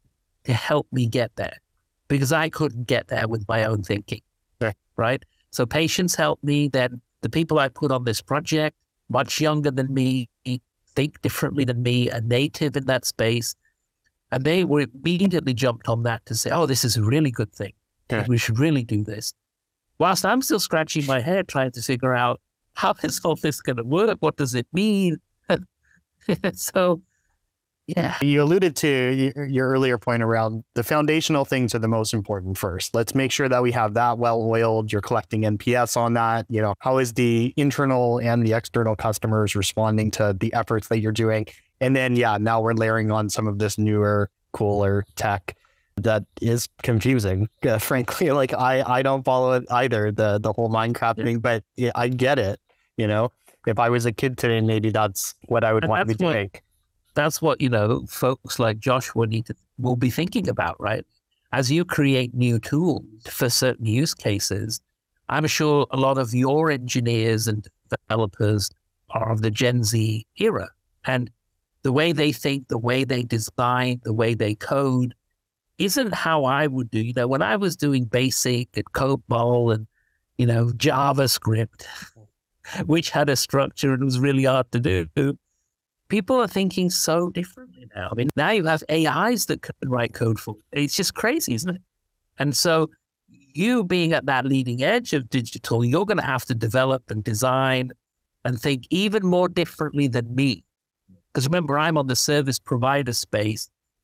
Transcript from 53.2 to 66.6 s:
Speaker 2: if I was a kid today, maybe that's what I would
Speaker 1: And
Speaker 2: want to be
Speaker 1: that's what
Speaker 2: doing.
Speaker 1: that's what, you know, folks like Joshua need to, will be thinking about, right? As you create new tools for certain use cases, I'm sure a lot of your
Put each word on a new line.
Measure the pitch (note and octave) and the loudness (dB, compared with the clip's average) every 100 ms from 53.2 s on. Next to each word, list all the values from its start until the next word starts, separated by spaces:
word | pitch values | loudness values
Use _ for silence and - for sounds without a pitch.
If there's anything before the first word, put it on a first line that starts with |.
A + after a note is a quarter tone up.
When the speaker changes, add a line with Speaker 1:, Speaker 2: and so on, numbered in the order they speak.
| B2 _ _ _ - | 0 _ _ _ -4
Speaker 2:
if | A2 | 0
I | A#2+ | 2
was | A#2+ A#2 | 2 0
a | |
kid | G#2 C3+ A#2+ | -2 -2 0
today, | A#2+ A2+ | 0 2
maybe | A2 A2 A2 | 2 2 0
that's | G#2+ G#2+ G2+ - - - | 0 0 -2 -10 -10 -2
what | A#2 | 0
I | A2+ | 2
would | A2 | 2
Speaker 1:
And | G#2+ | 2
Speaker 2:
want | A2 | 0
to | A2 | 0
be | |
Speaker 1:
that's | A2 | 0
what | F3 | 0
Speaker 2:
doing. | B2 G2 - _ _ _ _ _ | 0 -2 -8 _ _ _ _ _
Speaker 1:
that's | - D3+ - | -2 0 0
what, | D#3 B2+ | 0 2
you | B2+ | 2
know, | A2+ G#2 C3 A#2 | 2 2 0 -4
folks | - B2+ C3+ - - | -2 -2 -2 -6 -2
like | A2+ A2 | 0 0
Joshua | C3 B2+ - A#2 A2+ | 0 0 0 -2 0
need | A2+ - | -2 -6
to, | A#2+ _ - | -12 _ -6
will | B2 B2 | -2 0
be | B2+ | -2
thinking | - F3 A#3+ F3+ | -2 -4 -2 -2
about, | G2 F2 - | -2 -4 -4
right? | G#2 A2 - _ _ _ - | -4 -4 -8 _ _ _ -6
As | B2 B2+ | -2 0
you | D#3 | 0
create | F3 - C#3 C3 B2 | 0 2 2 2 0
new | A#2+ B2 A#2 | 0 2 0
tools | - D3 F3 A2 - - - | 0 0 0 -2 -6 -20 -12
for | - B2+ | -4 -2
certain | - C3 - A2 | 0 0 0 0
use | A2+ D#3+ | 0 0
cases, | - - G2+ - G2 G#2+ - _ _ _ _ - | -2 -2 -2 -2 -4 -6 -8 _ _ _ _ -6
I'm | C3+ D#3 | -2 0
sure | - D#3 D3 C3 | 0 2 2 2
a | C3+ | 0
lot | C3+ C3+ | 2 2
of | A#2+ | 0
your | B2 C3 D3+ | 0 2 2